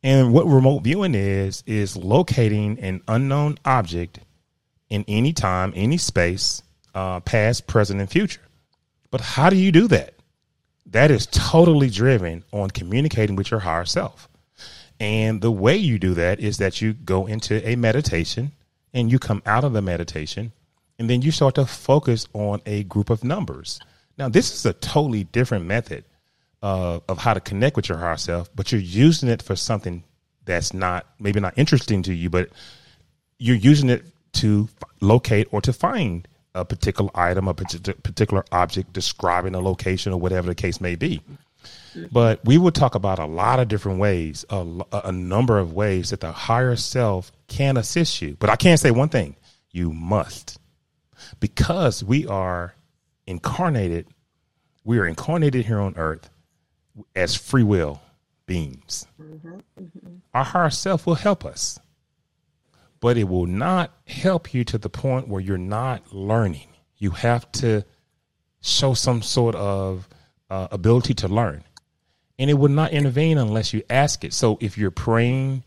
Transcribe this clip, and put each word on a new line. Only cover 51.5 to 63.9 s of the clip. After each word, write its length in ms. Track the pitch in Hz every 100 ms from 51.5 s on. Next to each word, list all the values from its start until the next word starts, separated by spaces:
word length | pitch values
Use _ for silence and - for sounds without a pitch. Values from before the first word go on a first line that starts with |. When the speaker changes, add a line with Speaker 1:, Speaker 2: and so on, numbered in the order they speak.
| - - 170 156 -
Speaker 1:
we 220 | 98 127 92
are 480 | 98 92 87 87 _ _ _ _ _ -
incarnated, 800 | 90 - - 180 131 92 85 - _ _ _ _ _ _ _
we 140 | 104 117
are 80 | 90
incarnated 600 | 78 - 165 151 127 107
here 140 | 107
on 160 | 98 87
earth. 340 | 80 78 - _ _ _ _ _ _ - -
As 200 | 95 87
free 280 | - - 135
will 380 | 107 98 76 71 _ _ _ _ -
beings. 600 | 90 76 65 _ - - _
Speaker 2:
Mm-hmm, 280 | 156 156 165 185 - -
mm-hmm. 340 | 180 180 180 180 _
Speaker 1:
Our 100 | 120
higher 260 | 135 185 165
self 360 | - 190 180 -
will 80 |
help 300 | 160 208 196
us, 340 | 71 - - - _ _ _ _ _ _ _ _ _ _ _ _
but 160 | 117 120
it 120 | 98
will 180 | 90 87
not 460 | 92 151 185 170